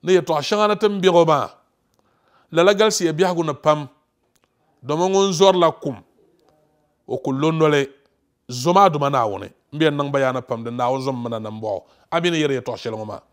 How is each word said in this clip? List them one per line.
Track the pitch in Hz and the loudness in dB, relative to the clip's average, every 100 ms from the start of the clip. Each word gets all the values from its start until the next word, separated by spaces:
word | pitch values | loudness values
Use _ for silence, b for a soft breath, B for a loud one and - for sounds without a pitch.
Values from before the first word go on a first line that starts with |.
Ni | 160 185 | 2 0
yɛltɔɣa | 160 156 | 2 -4
shɛŋa | 139 208 208 | -2 0 0
ni | 208 | 2
ti | 214 | 0
ni | 202 | 2
biɛɣu | 185 170 165 | 4 4 4
maa, | 147 107 - _ _ _ _ _ _ _ _ _ | 2 0 -10 _ _ _ _ _ _ _ _ _
lala | 156 185 | 2 2
galisiya | 202 220 - 175 | 4 0 2 -2
biɛhigu | 156 185 170 160 | 0 -2 0 -4
ni | |
pam. | 139 151 151 143 _ _ _ _ _ _ _ _ _ | -2 0 0 -2 _ _ _ _ _ _ _ _ _
Domi | 120 151 185 | -6 -2 2
ŋun | 196 196 | 2 2
zɔrila | 160 190 180 165 - | 4 4 6 2 0
kum, | - 110 _ _ _ _ _ _ _ _ _ _ - | -10 -10 _ _ _ _ _ _ _ _ _ _ -10
o | 127 | -8
ku | - | -6
lo | 135 156 | -2 -2
noli. | 160 156 147 139 _ _ _ _ _ - | 2 2 2 -2 _ _ _ _ _ -14
Zo | 123 143 | -4 2
maa | 185 196 | 4 4
duma | 151 143 | 2 -2
Naawuni. | 139 113 98 95 _ _ | 0 -2 -4 -12 _ _
N | 147 | 0
biɛni | 156 143 | 0 0
niŋ | 143 | -4
bayaani | 139 131 127 | 0 0 -2
pam, | 120 117 | -6 -8
din | 117 123 | -8 -4
Naawuni | 123 135 | -4 -2
zo | 131 | -4
n | 127 | -6
mina | 120 113 | -8 -8
ni | 107 | -10
n | 110 | -10
bɔɣu. | 107 95 _ b b | -8 -8 _ b b
A | 170 | -2
mi | 175 | -2
ni | 165 | 0
yɛri | 151 131 | -2 -2
yɛltɔɣa | 120 110 | -6 -10
shɛli | 120 110 | -8 -10
ŋɔ | 104 | -10
maa. | 101 _ | -14 _